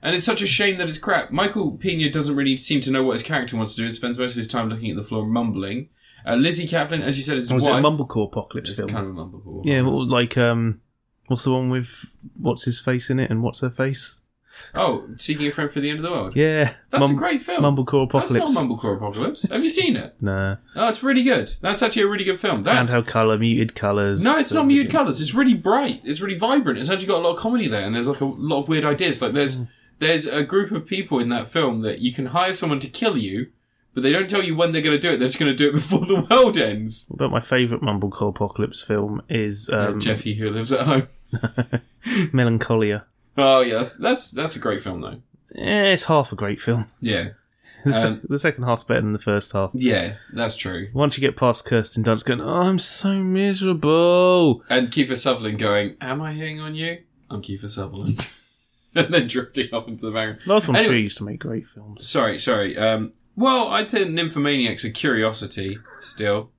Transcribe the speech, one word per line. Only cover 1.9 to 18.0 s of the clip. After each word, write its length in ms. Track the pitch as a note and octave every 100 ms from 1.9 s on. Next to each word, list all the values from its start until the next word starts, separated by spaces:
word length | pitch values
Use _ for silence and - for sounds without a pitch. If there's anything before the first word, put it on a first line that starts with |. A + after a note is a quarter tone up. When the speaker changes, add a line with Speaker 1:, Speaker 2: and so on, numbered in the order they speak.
| E3 D3+
Speaker 1:
doesn't 240 | D3+ D3
really 220 | C#3+ C#3 C3
seem 240 | - D3
to 80 | C3
know 140 | C3+
what 80 | C3
his 100 | A#2+
character 340 | - D#3 B2 A#2
wants 180 | G#2+
to 60 | -
do. 20 |
He 60 | A2+
spends 280 | A2+ B2 A#2+
most 140 | B2
of 40 | B2
his 120 | A2+
time 200 | B2 A2+
looking 220 | A2 A2+
at 60 | F2
the 60 |
floor 200 | G2+ A2 G#2+
mumbling. 640 | A#2 A#2 F#2+ G2 A2+ C#3+ _ _ - -
Uh, 80 |
Lizzie 320 | A#2+ D3 F3 E3
Kaplan, 340 | E3 D3 D#3+
as 140 | A#2 C#3
you 60 |
said, 140 | C3+ C3+
is 80 | A#2+
his 40 |
Speaker 2:
Was 100 | B2+
Speaker 1:
wife. 100 | C#3+
Speaker 2:
it 40 | C3
a 40 |
mumblecore 440 | C#3+ D#3 C3 A#2 G#2
apocalypse 440 | - - - -
Speaker 1:
It's 80 | G#2+
Speaker 2:
film? 100 | G2+
Speaker 1:
kind 160 | A2 G2
of 100 | F2+
a 40 |
mumblecore. 380 | E2+ F2+ F#2 -
Speaker 2:
Yeah, 180 | - C#3
well, 240 | B2+ C3+ B2+
like, 300 | B2 A#2+ -
um, 440 | A#2+ A#2 A2+ G#2+ _ _ _ _ _
what's 180 | B2
the 80 | -
one 180 | B2+ B2+
with 360 | B2+ A#2+ - - - -
what's 300 | - A2+ A#2
his 140 | - A#2+
face 300 | - B2+ -
in 80 | C3
it 100 | C3
and 120 | A2
what's 180 | A#2+ -
her 100 | C3
face? 500 | A#2+ C3 C3+ - - _ _ _ - -
Speaker 1:
Oh, 340 | - F3+ A2 - A#2
Seeking 280 | - D3+ D3
a 20 |
Friend 200 | C#3+ D3
for 100 | D3+
the 80 | C#3+
End 100 | D3+
of 40 |
the 60 | E3
World. 260 | E3 F#2+ A2+
Speaker 2:
Yeah. 380 | D#3 D#3 C#3 - _
Speaker 1:
That's 140 | C4+
a 40 | C#4
Speaker 2:
Mum-, 80 | C#4
Speaker 1:
great 260 | E4+ D4
film. 200 | - F4
Speaker 2:
mumblecore 420 | C#3+ C#3 B2+ C#3+